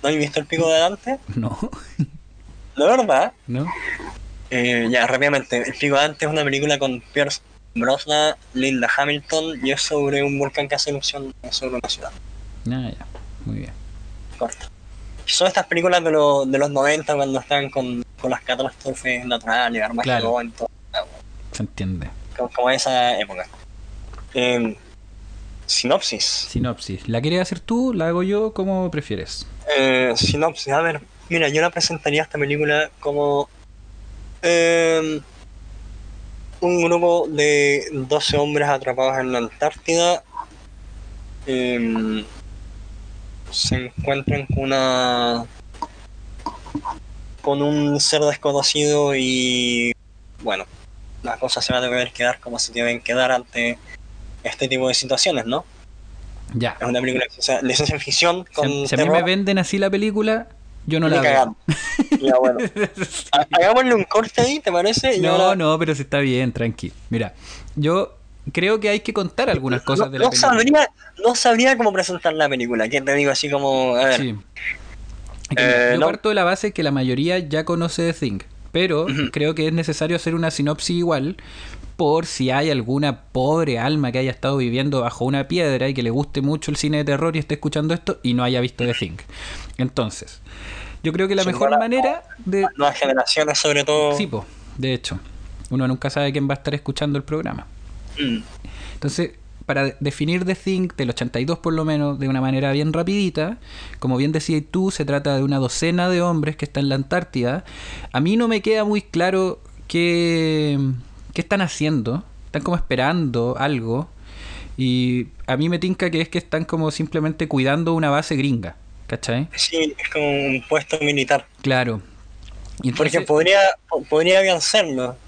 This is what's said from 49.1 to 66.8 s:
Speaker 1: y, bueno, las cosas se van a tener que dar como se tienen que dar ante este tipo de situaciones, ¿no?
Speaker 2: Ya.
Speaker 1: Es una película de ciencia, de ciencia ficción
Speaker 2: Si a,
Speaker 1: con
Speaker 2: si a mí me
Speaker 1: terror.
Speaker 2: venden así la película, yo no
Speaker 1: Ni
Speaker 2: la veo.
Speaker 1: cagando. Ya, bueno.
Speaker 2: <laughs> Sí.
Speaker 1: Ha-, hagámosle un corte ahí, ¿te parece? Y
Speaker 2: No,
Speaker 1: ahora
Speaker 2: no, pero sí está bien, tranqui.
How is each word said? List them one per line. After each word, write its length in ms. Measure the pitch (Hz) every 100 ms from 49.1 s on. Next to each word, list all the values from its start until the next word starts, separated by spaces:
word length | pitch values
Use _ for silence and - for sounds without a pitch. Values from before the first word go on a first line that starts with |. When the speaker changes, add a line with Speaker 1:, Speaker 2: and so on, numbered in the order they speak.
| 139
Speaker 1:
y, 760 | 131 127 127 123 120 120 120 120 - - - -
bueno, 220 | 120 98 95 - - - - -
las 160 | 127 110
cosas 260 | 127 127
se 80 | 120
van 100 | 127
a 40 | 127
tener 240 | 123 123
que 120 | -
dar 160 | 123 123
como 180 | - 117
se 140 | -
tienen 280 | 117 120 120
que 140 | -
dar 180 | 120 127
ante 460 | 127 123 120 120 120 - - - - - -
este 260 | - - 135
tipo 180 | 127 131
de 60 |
situaciones, 520 | 123 131 127 - 147 113
¿no? 180 | 135 - - - - - - - - -
Speaker 2:
Ya. 220 | 113 117 -
Speaker 1:
Es 60 | 120
una 140 | 123
película 240 | 127 127
de 60 | 123
ciencia, 300 | - - 127 131
de 80 |
ciencia 240 | 127 147 147
ficción 460 | - 135 170 175 180
Speaker 2:
Si 60 |
a, 20 |
Speaker 1:
con 320 | - 143 143 139
Speaker 2:
si 80 |
a 40 | 135
mí 60 |
me 60 | 147
Speaker 1:
terror. 140 | 160
Speaker 2:
venden 340 | 175 190 196 190
así 200 | 180 196
la 100 | 196
película, 580 | 196 214 208 214 220 226 - - - -
yo 120 | 160
no 80 | 160
Speaker 1:
Ni 80 | -
Speaker 2:
la 40 |
veo. 100 | 151
Speaker 1:
cagando. 240 | 135 120 - - 151 - - - 294
Ya, 160 | 269 -
bueno. 200 | 254 247
Speaker 2:
<laughs> 360 | 240 208 196 -
Sí. 300 | 185 - -
Speaker 1:
Ha-, 140 | 143 151 -
hagámosle 360 | 180 240 262
un 100 | 233
corte 360 | 175 214 226 -
ahí, 180 | 247 294
¿te 120 | 220
parece? 440 | 175 190 214 262 214
Y 40 |
Speaker 2:
No, 120 | 185
Speaker 1:
ahora 220 | 185 185 190
Speaker 2:
no, 220 | 156 160
pero 160 | 160
sí 80 | 143
está 160 | 139 143
bien, 300 | 139 127 127
tranqui. 400 | - 117 113